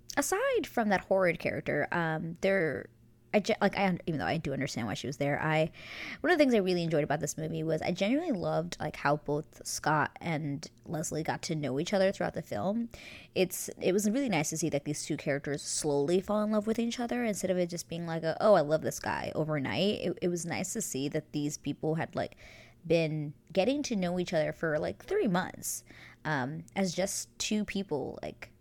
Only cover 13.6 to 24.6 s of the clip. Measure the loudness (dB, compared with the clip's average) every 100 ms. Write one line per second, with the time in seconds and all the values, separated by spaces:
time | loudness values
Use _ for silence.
13.6 | -10 -2 2 2 2 0 2 0 0 -2
14.6 | 0 0 -2 -4 -4 -4 -2 -2 -2 -6
15.6 | -4 -2 2 2 4 2 2 0 2 2
16.6 | 0 0 -2 -2 -2 -2 -2 0 0 2
17.6 | 0 -4 -6 -6 -4 -2 0 4 8 8
18.6 | 6 2 2 -2 -2 -2 -2 -2 0 0
19.6 | 0 0 0 0 -2 -2 -2 -2 -4 -4
20.6 | -4 -4 -4 -4 -2 -2 -4 -2 -2 -4
21.6 | -6 -4 -2 -2 -2 -4 -6 -8 -20 -20
22.6 | -20 -6 2 2 2 -2 -4 -8 -4 0
23.6 | 2 2 0 -2 0 0 0 0 0 0